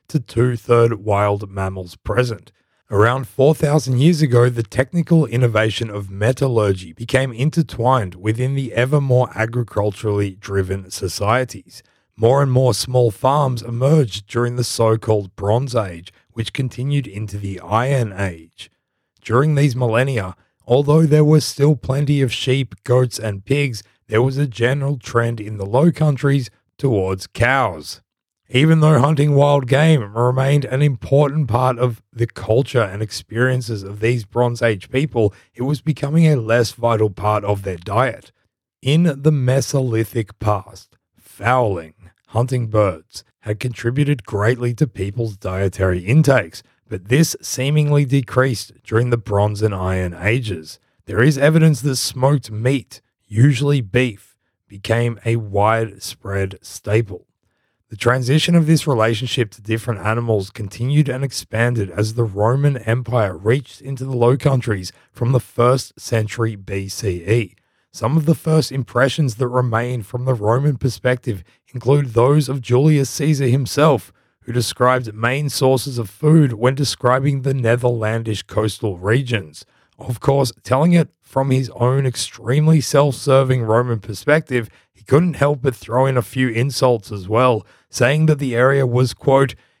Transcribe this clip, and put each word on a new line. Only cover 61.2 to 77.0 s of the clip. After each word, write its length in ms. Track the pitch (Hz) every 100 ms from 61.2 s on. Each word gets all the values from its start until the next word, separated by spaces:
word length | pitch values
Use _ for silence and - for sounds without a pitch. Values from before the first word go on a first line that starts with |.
expanded 680 | 139 - - 110 120 117 98
as 240 | - 107
the 100 | 113
Roman 540 | 113 98 107 135 147 131
Empire 580 | 110 120 120 123 101 82
reached 440 | 104 139 127 -
into 240 | 135 131
the 120 | 135 127
Low 200 | 117 135
Countries 540 | 143 131 117 101 90 - _
from 180 | - 120
the 80 | 135
first 640 | - - 120 131 - -
century 560 | - 113 104 - 113 104
B 320 | 95 98 98
C 340 | - 110 87
E. 300 | 85 120 98 _ _ _ _
Some 240 | - 113 156
of 100 | 151
the 80 |
first 380 | - - 160 -
impressions 640 | 135 120 123 131 - 139 107
that 100 | 123
remain 560 | 123 123 113 123 123
from 220 | 98 123
the 100 | 127
Roman 420 | 120 104 120 147 131
perspective 680 | 135 - 127 127 - 98 - _ _
include 420 | 120 120 143 135
those 340 | 110 123 151 131
of 140 | 139
Julius 480 | 123 123 156 147 135
Caesar 360 | - 151 143 135
himself, 640 | 131 127 - 156 123 - _ _ _
who 100 | -
described 640 | 120 113 - 127 127 117
main 340 | 104 117 139 147
sources 480 | - 131 131 143 120
of 140 | 107
food 440 | - 151 160 143
when 200 | 110 123
describing 680 | 135 139 -